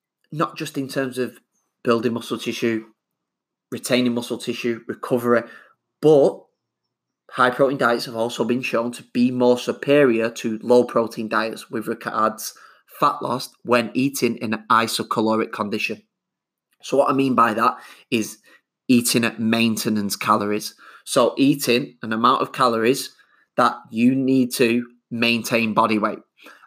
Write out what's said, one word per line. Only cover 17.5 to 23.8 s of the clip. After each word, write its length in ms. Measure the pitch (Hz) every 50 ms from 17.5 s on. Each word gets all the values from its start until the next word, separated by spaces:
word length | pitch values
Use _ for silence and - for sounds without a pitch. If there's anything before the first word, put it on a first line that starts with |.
| 107
that 220 | 110 117 117 - - - - - - _ -
is 280 | 117 113 104 - - - _ _ _ _ _ _ _ _ _ -
eating 360 | 127 120 120 - - 123 117
at 160 | 113 - -
maintenance 760 | 113 110 113 113 117 113 110 104 - 117 110 107 101 98 -
calories. 580 | - - 110 107 107 101 104 104 107 - - - _ - - - - -
So 300 | - - 135 120 - - -
eating 580 | 139 139 147 143 - 131 120 123 120 - - _ -
an 100 | 110 110
amount 300 | 110 117 123 135 - 139
of 100 | - -
calories 640 | - 131 123 117 113 110 120 - - - - _ _ _ _ _ _ _ _ _
that 200 | - 123 117 - -